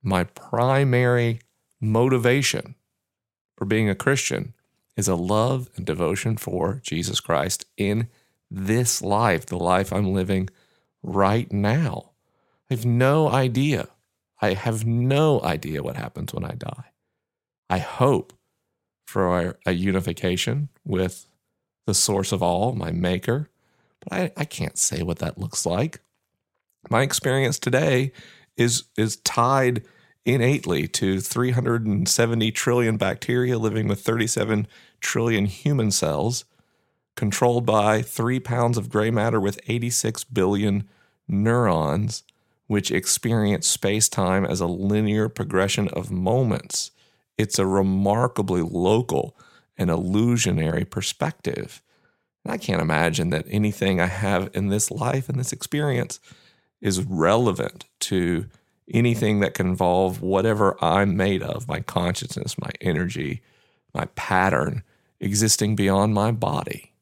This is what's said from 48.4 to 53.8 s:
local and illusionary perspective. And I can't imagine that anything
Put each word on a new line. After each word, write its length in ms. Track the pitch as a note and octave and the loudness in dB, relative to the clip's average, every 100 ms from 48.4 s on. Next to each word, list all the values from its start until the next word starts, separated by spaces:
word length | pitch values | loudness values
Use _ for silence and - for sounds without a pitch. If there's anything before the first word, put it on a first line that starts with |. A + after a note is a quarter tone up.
| G2 F2+ | 0 0
local 720 | E2 E2+ F2+ A2 A#2+ C#2+ - - - _ _ - | 0 0 4 4 2 -2 -2 -8 -20 _ _ -4
and 140 | F2+ | 0
illusionary 960 | E2+ F2+ G2+ A#2 A#2+ G2 F2+ D#2+ E2 | 0 0 2 2 2 0 0 0 -2
perspective. 960 | F#2 - G2 - D3 - - - - - _ _ _ _ _ _ | -4 -6 -6 -4 -4 -4 -8 -6 -10 -14 _ _ _ _ _ _
And 100 | - | -10
I 40 | A3 | -8
can't 220 | - F2+ | -2 -2
imagine 500 | D#2+ D#2 E2+ D#2+ E2+ | 2 2 2 0 -2
that 160 | E2 - | -2 -2
anything 520 | G#2 G#2+ G2+ | -2 -2 0